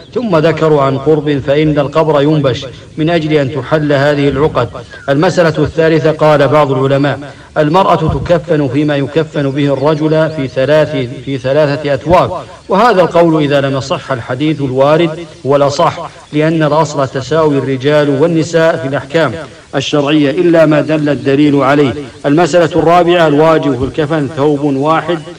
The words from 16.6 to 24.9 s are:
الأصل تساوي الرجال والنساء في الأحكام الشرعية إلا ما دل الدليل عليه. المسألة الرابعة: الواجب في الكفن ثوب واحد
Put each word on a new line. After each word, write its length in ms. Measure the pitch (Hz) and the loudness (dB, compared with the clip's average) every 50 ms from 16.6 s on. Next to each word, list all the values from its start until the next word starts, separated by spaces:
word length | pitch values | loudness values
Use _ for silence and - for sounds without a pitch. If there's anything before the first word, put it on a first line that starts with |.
| 156 | 0
الأصل 440 | 147 147 156 160 - 151 151 135 127 | 2 2 2 0 0 0 -4 -4 -2
تساوي 500 | - 135 123 127 156 165 160 151 143 139 | -4 -8 -6 -2 0 0 2 2 0 0
الرجال 520 | 127 131 135 127 127 143 151 151 147 143 | -2 -2 -4 -2 0 0 2 2 2 2
والنساء 680 | 139 131 151 175 165 160 151 160 - 165 160 165 175 - | 0 0 0 0 0 0 -2 0 0 2 2 2 0 -2
في 100 | 160 139 | -4 -4
الأحكام 440 | 143 135 135 - - 165 156 127 110 160 147 - - - - - - | -6 -6 -6 -4 -2 -2 0 -2 -4 -8 -12 -16 -18 -20 -18 -8 -6
الشرعية 560 | 139 131 - - 151 143 139 151 156 143 135 | -6 -4 -2 -2 -2 0 2 2 2 2 0
إلا 340 | 147 180 175 175 160 165 160 | 0 0 2 2 4 4 4
ما 160 | 151 156 147 | 4 4 0
دل 280 | 139 143 156 156 147 147 | 0 0 -2 -2 0 -2
الدليل 460 | 143 123 120 135 135 139 151 147 139 | -2 -2 -2 0 2 2 2 2 2
عليه. 380 | 143 131 131 143 143 147 127 107 147 139 123 - - - | 2 2 2 2 2 2 0 0 -6 -10 -14 -14 -6 -2
المسألة 540 | 147 143 165 180 156 175 175 165 147 - 165 | 0 2 2 2 2 4 2 2 2 2 0
الرابعة: 480 | 151 165 170 175 170 170 175 175 165 156 | 2 4 4 4 4 4 2 2 2 2
الواجب 500 | 143 147 160 165 160 156 143 143 135 120 | 2 4 4 4 4 2 2 -2 -2 -2
في 60 | 135 | -4
الكفن 440 | 127 - - 151 143 165 156 139 120 - 131 | -6 -4 -4 -4 -2 -2 -4 -4 -4 -4 -2
ثوب 260 | 139 151 147 135 147 | 0 0 0 0 -2
واحد 560 | 147 139 135 143 156 | -2 -2 -2 0 0